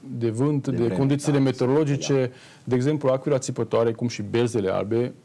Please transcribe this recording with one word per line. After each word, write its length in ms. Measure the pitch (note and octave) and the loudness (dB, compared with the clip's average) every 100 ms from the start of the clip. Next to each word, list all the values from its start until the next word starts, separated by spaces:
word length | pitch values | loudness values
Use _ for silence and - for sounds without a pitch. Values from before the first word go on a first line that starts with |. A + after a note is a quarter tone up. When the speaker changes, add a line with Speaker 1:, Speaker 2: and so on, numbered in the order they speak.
| - B2+ | -10 -4
Speaker 1:
de 120 | A#2 | -2
vânt, 340 | A2 C#3+ D3 | 0 0 0
Speaker 2:
De 60 | C#3 | -2
Speaker 1:
de 60 | A#2+ | 0
Speaker 2:
vreme, 120 | A#2 | 0
Speaker 1:
condițiile 440 | B2 C3+ C#3+ D3+ C#3+ | 2 0 0 0 2
Speaker 2:
da, 60 | |
Speaker 1:
meteorologice. 680 | C3+ B2 B2+ C#3+ D3+ C3+ C#3+ | 2 2 2 2 2 -2 0
Speaker 2:
da. 140 | C#3 B2 - - - | 0 0 -6 -20 -16
Speaker 1:
De 100 | - | -2
exemplu, 340 | B2+ C3 D3+ C#3+ | 0 2 0 0
Aquila 300 | C3 D3+ C#3 | 0 0 -2
țipătoare, 540 | - B2+ A2+ A#2 A#2 | -2 -4 -2 2 0
cum 160 | A2+ A#2+ | 0 -6
și 140 | - G2+ | -4 -2
berzele 400 | A#2 A#2+ A2+ F#2 | 0 0 0 0
albe 420 | F#2+ G2 A2+ B2 - | -2 0 -2 -2 -6